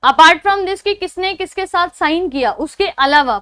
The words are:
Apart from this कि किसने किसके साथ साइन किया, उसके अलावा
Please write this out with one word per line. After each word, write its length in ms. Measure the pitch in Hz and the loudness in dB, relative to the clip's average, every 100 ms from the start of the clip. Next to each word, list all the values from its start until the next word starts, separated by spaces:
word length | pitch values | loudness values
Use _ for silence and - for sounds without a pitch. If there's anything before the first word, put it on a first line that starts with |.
| 262 | 2
Apart 360 | 269 320 339 | 6 6 6
from 240 | 403 392 370 | 0 -2 -2
this 160 | 392 | -4
कि 120 | 403 | -4
किसने 400 | 403 359 - 370 | -6 -8 -6 -6
किसके 320 | 392 370 - 381 | -6 -10 -8 -4
साथ 220 | 370 349 | -2 -4
साइन 400 | - 311 330 359 | -2 -2 -2 -4
किया, 220 | 269 240 | -2 -4
उसके 360 | 202 302 - 392 | -4 -8 -4 -6
अलावा 540 | - 269 294 269 208 | 0 2 2 2 -2